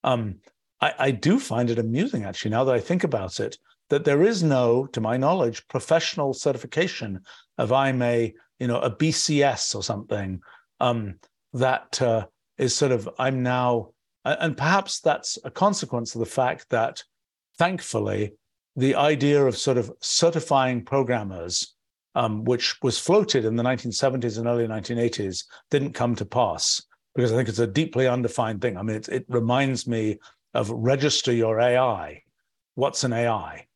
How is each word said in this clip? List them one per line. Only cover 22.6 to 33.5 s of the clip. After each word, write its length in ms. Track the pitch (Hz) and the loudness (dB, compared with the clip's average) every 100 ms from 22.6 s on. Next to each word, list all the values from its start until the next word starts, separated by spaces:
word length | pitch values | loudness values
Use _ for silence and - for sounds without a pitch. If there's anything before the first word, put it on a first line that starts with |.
| - - | 0 -2
was 160 | 131 - | -2 -2
floated 480 | - 202 196 135 110 | 2 2 4 0 0
in 100 | 117 | 0
the 80 | |
nineteen 280 | 120 127 120 | 0 -2 -4
seventies 460 | 107 135 131 120 107 | 0 0 0 -4 -4
and 80 | 117 | -2
early 200 | 120 117 | 0 -2
nineteen 300 | 110 92 120 | -4 -6 -2
eighties, 480 | 117 113 98 90 - - _ | -2 -2 -6 -6 -12 -20 _
didn't 240 | 143 139 | -2 -2
come 220 | - 120 113 | -2 -2 -2
to 100 | 98 | -2
pass, 560 | 123 110 73 - - - _ _ | 0 0 0 -2 -2 -6 _ _
because 180 | - 123 | 0 2
I 40 | 113 | 2
think 140 | 113 | 0
it's 100 | 104 | 0
a 80 | 117 | 0
deeply 400 | 98 160 131 131 | 0 0 0 2
undefined 540 | 123 120 - 113 104 | 2 -2 -2 -2 -2
thing. 160 | 120 92 | -4 -4
I 40 | |
mean, 160 | 107 107 | -4 -6
it, 120 | - | -4
it 160 | 127 127 | -6 -2
reminds 580 | 123 117 123 135 127 - | -2 2 2 0 -2 -2
me 300 | 113 107 107 - _ _ 120 | -2 0 -4 -10 _ _ -4
of 140 | 107 | -2
register 640 | 117 113 139 143 - - | -2 0 2 2 0 0
your 260 | 120 113 110 | 2 2 4
A 180 | 120 123 | 4 4
I. 460 | 127 98 78 76 _ _ _ _ _ - | 2 0 -6 -14 _ _ _ _ _ -2
What's 280 | 139 - | -2 0
an 100 | 131 | -2
A 140 | 123 120 | 0 0
I? 400 | 107 78 | -2 -6